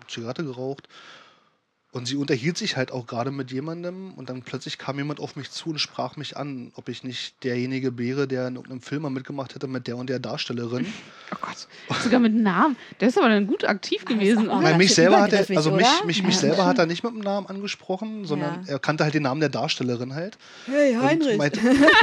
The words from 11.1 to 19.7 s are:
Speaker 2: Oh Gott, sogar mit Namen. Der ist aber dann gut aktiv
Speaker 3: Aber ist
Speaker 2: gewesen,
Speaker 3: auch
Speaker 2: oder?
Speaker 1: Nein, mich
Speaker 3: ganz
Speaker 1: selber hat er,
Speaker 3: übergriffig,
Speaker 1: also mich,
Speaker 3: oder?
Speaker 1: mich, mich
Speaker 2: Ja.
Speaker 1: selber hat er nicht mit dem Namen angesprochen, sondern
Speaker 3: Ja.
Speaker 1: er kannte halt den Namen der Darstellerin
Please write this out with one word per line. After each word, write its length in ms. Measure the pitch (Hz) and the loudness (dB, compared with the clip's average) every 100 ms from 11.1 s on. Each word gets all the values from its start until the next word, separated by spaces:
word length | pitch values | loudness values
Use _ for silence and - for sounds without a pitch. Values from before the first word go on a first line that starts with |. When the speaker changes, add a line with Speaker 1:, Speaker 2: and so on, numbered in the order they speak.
| - - | -18 -12
Speaker 2:
Oh 40 | - | -10
Gott, 600 | - - - - - - | -8 -10 -16 -14 -6 -2
sogar 180 | 240 247 | 2 4
mit 140 | 226 | 4
Namen. 420 | 220 208 175 302 247 - - | 4 2 4 2 0 -8 0
Der 80 | 262 | 2
ist 80 | 392 | 4
aber 120 | 254 | 4
dann 180 | 208 202 | 4 2
gut 160 | 370 - | 0 0
aktiv 380 | 202 - 403 - | -2 -2 -4 -2
Speaker 3:
Aber 60 | |
ist 80 | 220 | 2
Speaker 2:
gewesen, 300 | 196 226 220 | 4 4 4
Speaker 3:
auch 80 | 190 | 4
Speaker 2:
oder? 60 | |
Speaker 1:
Nein, 140 | 156 165 | 4 6
mich 100 | 202 | 6
Speaker 3:
ganz 80 | 208 | 6
Speaker 1:
selber 260 | 175 - | 8 8
hat 100 | - | 6
er, 80 | 202 | 4
Speaker 3:
übergriffig, 180 | 196 180 | 4 2
Speaker 1:
also 140 | 156 | 4
mich, 160 | 190 208 | 6 6
Speaker 3:
oder? 180 | 330 175 | 4 2
Speaker 1:
mich, 180 | 170 | 0
mich 120 | 185 - | 2 4
Speaker 2:
Ja. 40 | |
Speaker 1:
selber 240 | - 160 180 | 4 4 4
hat 120 | 180 | 4
er 60 | 165 | 2
nicht 180 | 170 | 0
mit 100 | 233 | -4
dem 60 | 220 | -4
Namen 260 | 202 202 190 | -4 -4 -4
angesprochen, 800 | 196 202 - - 185 220 214 180 | -8 -8 -8 -6 -6 -6 -8 -4
sondern 300 | 147 147 180 185 | -2 -2 -4 -6
Speaker 3:
Ja. 80 | |
Speaker 1:
er 60 | 139 | -6
kannte 240 | - 156 151 | -4 -2 0
halt 80 | |
den 100 | 151 | 0
Namen 160 | 139 147 | -2 0
der 80 | 147 | -2
Darstellerin 640 | 135 151 | -2 -4